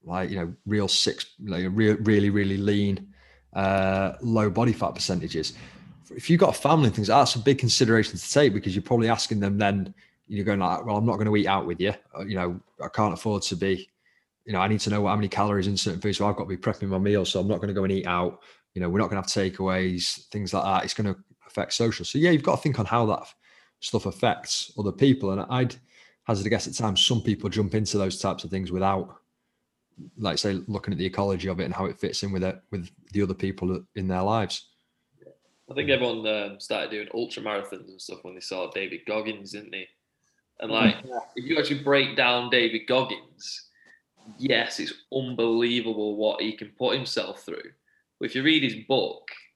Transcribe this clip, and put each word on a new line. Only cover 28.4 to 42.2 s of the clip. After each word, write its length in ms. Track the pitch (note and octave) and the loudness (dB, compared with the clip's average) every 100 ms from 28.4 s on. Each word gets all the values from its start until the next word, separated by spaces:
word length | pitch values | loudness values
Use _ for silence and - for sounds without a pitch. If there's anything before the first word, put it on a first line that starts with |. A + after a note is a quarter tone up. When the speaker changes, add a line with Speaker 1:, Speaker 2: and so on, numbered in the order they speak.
Speaker 1:
of 60 | - | -4
things 220 | F#2+ F2+ | -6 -2
without, 460 | F#2 F#2+ G2 - - _ _ _ _ _ _ _ - - - | 0 2 2 -4 -12 _ _ _ _ _ _ _ -20 -20 -6
like, 220 | G#2 D2+ | -4 -2
say, 160 | G#2 F#2+ - | -2 -2 -4
looking 240 | G2+ - | -6 -4
at 60 | F2 | -4
the 60 | |
ecology 440 | F#2 G2 G2 F#2 F#2+ | -4 0 0 0 -2
of 120 | F2+ | -4
it 40 | |
and 100 | F2+ | -4
how 100 | F2 | -4
it 140 | F#2+ - | -4 -4
fits 240 | G2 - | -6 -4
in 100 | G2 | -4
with 100 | F#2+ | -2
it, 180 | F#2 - _ | -2 -4 _
with 180 | G2 F2 _ _ | -8 -8 _ _
the 80 | G2+ | -2
other 140 | G2 | 0
people 500 | - F#2+ F#2 F#2 F#2 - | -2 -4 -2 -4 -4 -6
in 140 | - F#2 | -6 -2
their 140 | F#2 | 0
lives. 460 | G2 A2+ F#2+ - - _ _ _ _ _ - _ _ _ - | 0 0 0 -6 -12 _ _ _ _ _ -20 _ _ _ -12
Speaker 2:
I 40 | |
think 160 | B2+ D3 | -6 0
everyone, 360 | C3 B2 A2+ A2 | 2 2 -2 -2
um, 320 | G#2+ G2+ G2+ | -4 -4 -10
started 300 | - G#2+ D2 | -6 -4 -4
doing 180 | G#2+ G#2 | -8 -8
ultra 300 | - A#2 - | -6 -6 -6
marathons 460 | G#2+ G2+ G2 F#2 F2 | -6 -6 -6 -14 -16
and 120 | F#2+ | -20
stuff 240 | - F#2 | -16 -14
when 100 | F#2 | -16
they 60 | F#2 | -16
saw 300 | - F#2 F2+ | -10 -8 -6
David 300 | - F#2+ F2 - | -6 -8 -10 -6
Goggins, 460 | G#2+ G#2+ G#2 G2 | -4 -4 -10 -12
didn't 180 | G#2 G#2 | -16 -14
they? 160 | F#2+ F2+ _ _ _ _ _ _ _ | -14 -14 _ _ _ _ _ _ _
And, 100 | A2 | -2
Speaker 3:
Mm. 40 | |
Speaker 2:
like, 220 | A2+ G#2+ - | 4 4 2
Speaker 3:
Yeah. 140 | B2+ A#2+ - - | -6 -10 -8 -12
Speaker 2:
if 80 | |
you 140 | B2+ D#3 | -2 0
actually 240 | - C#3+ | 0 -2
break 340 | C#3 C#3 C3 | 2 4 4
down 320 | - | 2